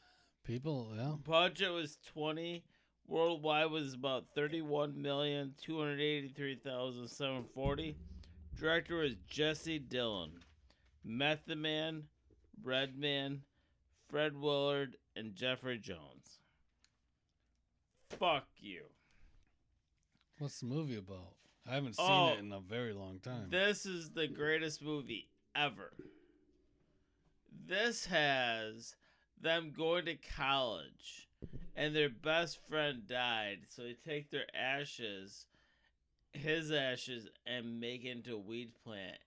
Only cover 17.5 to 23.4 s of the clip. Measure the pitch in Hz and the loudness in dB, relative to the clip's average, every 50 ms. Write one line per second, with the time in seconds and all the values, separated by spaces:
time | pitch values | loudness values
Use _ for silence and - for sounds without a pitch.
17.5 | _ _ _ _ _ _ _ _ _ _ _ - - - 196 175 156 139 127 - | _ _ _ _ _ _ _ _ _ _ _ -12 -4 2 4 4 4 4 2 -6
18.5 | _ - - 104 92 85 73 - _ _ _ _ - - - - - - _ _ | _ -16 -12 -10 -10 -10 -12 -14 _ _ _ _ -20 -20 -20 -20 -20 -20 _ _
19.5 | _ _ _ _ _ _ _ _ _ _ _ _ _ _ _ _ _ - 147 139 | _ _ _ _ _ _ _ _ _ _ _ _ _ _ _ _ _ -8 -8 -6
20.5 | - - - 117 131 156 160 143 123 107 95 95 98 92 90 90 - _ _ _ | -6 -6 -6 -4 -4 -2 -2 -4 -4 -6 -8 -8 -10 -12 -12 -14 -18 _ _ _
21.5 | _ _ - 117 123 139 143 127 104 - 170 185 196 185 143 - - - 101 104 | _ _ -8 -4 -2 -2 -2 -2 -2 2 4 6 8 8 8 6 4 2 -2 -6
22.5 | 101 98 95 90 107 120 123 117 104 101 98 92 92 95 101 127 127 120 | -8 -8 -8 -6 -4 -4 -2 -4 -4 -6 -8 -10 -10 -10 -8 -8 -6 -6